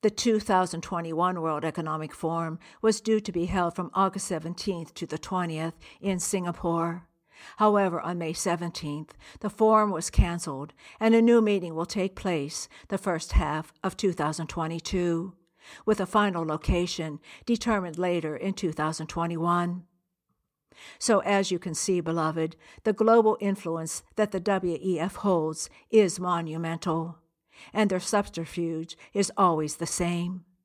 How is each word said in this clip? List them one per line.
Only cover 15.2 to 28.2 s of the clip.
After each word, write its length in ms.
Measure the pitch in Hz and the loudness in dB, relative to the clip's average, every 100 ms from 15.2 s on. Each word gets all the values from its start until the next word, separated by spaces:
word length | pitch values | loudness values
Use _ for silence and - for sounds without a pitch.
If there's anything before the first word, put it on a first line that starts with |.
| 185 - _ _ - - - | -4 -12 _ _ -20 -10 0
with 160 | 208 | 0
a 40 | 185 | 2
final 400 | 220 202 175 160 | 2 2 0 -4
location 760 | 156 - 180 175 - 160 147 - - - | -4 0 2 0 -4 -8 -10 -16 -18 -2
determined 520 | 233 233 214 180 160 | 0 2 0 -2 -2
later 380 | 180 175 156 151 | 0 0 -2 -4
in 180 | 190 | -4
two 200 | 190 180 | -2 -4
thousand 340 | 151 156 160 156 | -2 -4 -4 -6
twenty-one. 760 | - 170 170 170 175 175 180 - _ _ _ _ _ _ _ _ _ - - | -4 -2 0 0 2 0 -4 -10 _ _ _ _ _ _ _ _ _ -20 -10
So 200 | - 208 | 2 2
as 300 | - 202 190 | 4 2 2
you 100 | 175 | -2
can 140 | 180 | -4
see, 280 | 156 - 180 | -6 0 0
beloved, 560 | 165 165 160 160 160 - - - | 0 0 0 0 -4 -4 -20 -6
the 80 | - | -2
global 460 | 214 220 233 220 214 | 2 6 8 6 4
influence 640 | 202 196 180 165 160 - - - | 0 -2 -4 -6 -6 -10 -10 -2
that 140 | 208 | -2
the 100 | 190 | 0
W 360 | 185 190 185 165 | 0 0 0 -2
E 180 | 190 175 | -2 -2
F 160 | 170 - | -2 -2
holds 540 | 202 180 156 160 - - _ | 0 2 2 -4 -10 -14 _
is 300 | 220 196 165 | 4 4 2
monumental, 1000 | 180 175 165 160 165 165 185 165 165 165 _ _ _ _ - | -2 -2 -2 -6 -4 -4 -2 -2 -2 -8 _ _ _ _ -8
and 160 | - 214 | 0 2
their 120 | 185 | 2
subterfuge 960 | - 208 | 0 0